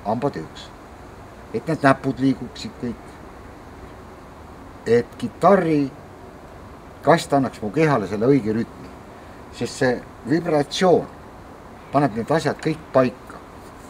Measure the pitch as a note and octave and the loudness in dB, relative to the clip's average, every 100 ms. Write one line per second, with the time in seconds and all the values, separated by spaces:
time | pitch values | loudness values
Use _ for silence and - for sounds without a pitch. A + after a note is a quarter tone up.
0 | G2+ A#2 C#3+ D3+ D#3 - - - - - | -4 -2 -2 -4 -10 -16 -20 -20 -20 -20
1 | - - - - - - - D#3 C#3 - | -20 -20 -20 -20 -10 -8 -4 2 4 4
2 | C3+ B2+ C3+ B2+ A#2+ - A2 - B2 G#2+ | 0 0 0 0 -6 -12 -14 -8 -8 -8
3 | - - - - - - - - - - | -14 -20 -20 -20 -20 -20 -20 -18 -18 -18
4 | - - - - - - - - - A#2+ | -20 -20 -20 -20 -20 -20 -20 -10 2 2
5 | - - A#2+ - F3 G3 E3 D3 C#3 - | 2 -6 -10 2 6 6 4 2 0 -4
6 | - - - - - - - - - - | -18 -20 -20 -20 -20 -18 -18 -20 -20 0
7 | - E3 - C#3 B2 - G#2+ C3+ D#3+ C3 | 4 4 4 2 0 -4 -4 2 4 2
8 | F#2 G#2 A#2+ C#3+ G#2 A2 - - - - | 0 2 4 4 2 -2 -4 -8 -18 -18
9 | - - - - - - A#2 - C3 A#2+ | -20 -20 -20 -20 -18 -8 -8 0 0 0
10 | - - A2+ E3 E3+ D3+ C#3+ - F#3 D3 | -6 -12 -2 0 2 0 0 2 4 4
11 | C3+ - - - - - - - - C#3 | 2 -10 -20 -20 -20 -20 -20 -20 -2 0
12 | C#3+ A2 G#2 D#3+ D3 G#2 D#3+ D#3 - C3 | 2 0 -2 0 0 -2 -4 -6 0 2
13 | B2+ - - - - - - - | 2 0 -14 -18 -18 -18 -18 -18